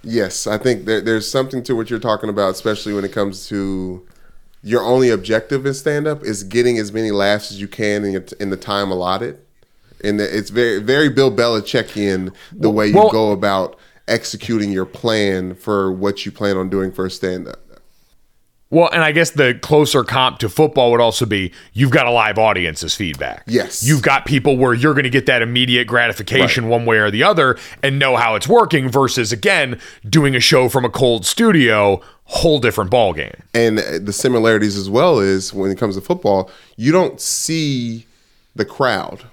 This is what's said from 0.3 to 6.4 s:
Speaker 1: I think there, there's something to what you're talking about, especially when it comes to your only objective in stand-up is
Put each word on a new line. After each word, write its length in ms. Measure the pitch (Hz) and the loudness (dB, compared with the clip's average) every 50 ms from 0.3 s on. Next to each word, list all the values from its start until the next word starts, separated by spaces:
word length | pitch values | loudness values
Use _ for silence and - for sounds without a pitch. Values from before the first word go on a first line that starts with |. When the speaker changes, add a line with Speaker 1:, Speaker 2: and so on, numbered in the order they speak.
| - - - | -4 -8 -4
Speaker 1:
I 140 | 107 107 110 | -4 -4 0
think 260 | 113 131 120 101 90 | 0 0 -2 -2 -2
there, 160 | 104 110 104 | -2 -2 -2
there's 280 | 92 113 113 110 107 - | 0 0 -2 -2 -2 -2
something 340 | - 135 131 131 - 127 117 | -2 -2 -2 -2 -6 -10 -4
to 120 | - 131 | -4 -2
what 140 | 113 113 107 | -2 -2 -4
you're 100 | 120 113 | -6 -4
talking 300 | 104 120 107 107 - 107 | -2 -2 -2 -2 -2 -6
about, 220 | 101 104 101 95 | -2 0 0 0
especially 420 | 92 - - 113 107 104 - 107 104 | -2 -2 -4 -4 -4 -4 -6 -6 -4
when 100 | 101 98 | -4 -4
it 80 | 98 | -4
comes 360 | - 110 101 101 95 98 - | -4 -4 -4 -4 -4 -10 -12
to 580 | - 107 101 98 98 98 95 92 92 92 90 - - - _ - - - - - - _ _ | -8 -6 -6 -4 -4 -6 -6 -6 -8 -10 -12 -16 -20 -20 _ -20 -20 -20 -20 -20 -20 _ _
your 220 | - 98 113 120 95 | -6 -2 -2 0 2
only 260 | 110 123 131 131 123 | 2 2 4 4 2
objective 560 | 113 95 90 101 110 110 113 - 143 135 131 | 2 0 -2 -2 -2 -2 -2 -2 -6 -4 -4
in 80 | 139 135 | -4 -6
stand-up 500 | 143 - 156 147 147 147 156 151 147 - | -4 -4 -2 -2 -2 -2 -4 -4 -4 -6
is 200 | - 107 95 | -8 -8 -8